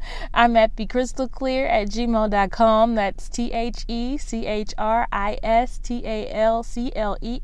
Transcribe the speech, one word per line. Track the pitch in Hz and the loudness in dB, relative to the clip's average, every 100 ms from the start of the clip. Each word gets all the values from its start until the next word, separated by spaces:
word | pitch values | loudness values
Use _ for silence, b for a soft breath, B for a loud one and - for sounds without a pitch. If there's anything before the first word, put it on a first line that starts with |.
| B B B | B B B
I'm | - 240 226 | 4 4 6
at | 220 - | 4 2
the | 220 | -2
crystal | 247 254 - 254 | -2 -2 -2 -4
clear | - 262 262 269 | -4 -2 0 0
at | 220 202 | 0 0
gmail | 208 240 226 214 | 0 0 2 2
dot | 208 196 | 2 0
com. | - 226 220 233 226 | 4 6 6 4 2
That's | 196 - - | 0 -2 -6
T | - 240 | -4 -2
H | 233 240 220 - | -2 -4 -4 -4
E | 233 247 294 | -4 -4 -4
C | - 226 220 | -4 -4 -4
H | 214 214 - | -4 -4 -2
R | 214 226 240 | 0 2 0
I | 202 202 - | -2 -2 -2
S | 226 226 254 - | 2 2 2 -2
T | - 240 - | -4 -4 -4
A | 220 - | -6 -4
L | 175 220 226 | 0 2 2
C | 233 - 247 | -2 -4 -4
L | - 214 190 | -2 -2 -4
E | 220 247 | -4 -4